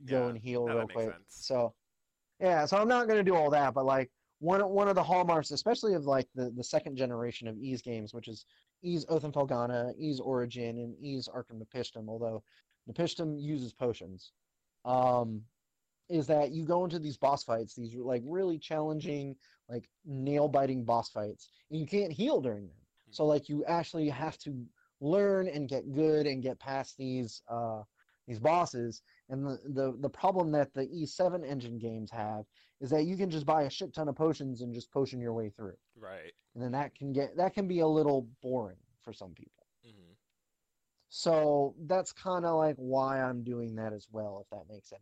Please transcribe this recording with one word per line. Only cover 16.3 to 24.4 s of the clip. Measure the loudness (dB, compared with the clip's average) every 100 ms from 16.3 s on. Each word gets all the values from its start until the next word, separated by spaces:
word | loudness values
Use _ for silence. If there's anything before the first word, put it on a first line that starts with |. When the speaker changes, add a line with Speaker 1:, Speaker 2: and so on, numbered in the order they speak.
| 4 4
Speaker 1:
you | 0
go | 2 2
into | 2 -2
these | -4 0
boss | 2 2
fights, | 0 -2 -2
these, | -8 -10
like, | -8 -2 -2 -2
really | -2 0 -2
challenging, | -4 -4 -2 -4 -4 -6 -6 -10 _ _ -10
like, | -10 -10 _
nail-biting | -10 -4 0 2 4 4 2 0
boss | 0 0 0
fights, | -6 -6 -8 -18 _ -10
and | -6
you | -2
can't | 0 0
heal | 0 2 2
during | 0 -4 -10
them. | -20 _ _ _
So, | 0
Speaker 2:
Hmm. | 4
Speaker 1:
like, | 4 2
you | -2 0
actually | 0 0 -2 -2
have | -2 -6
to | -6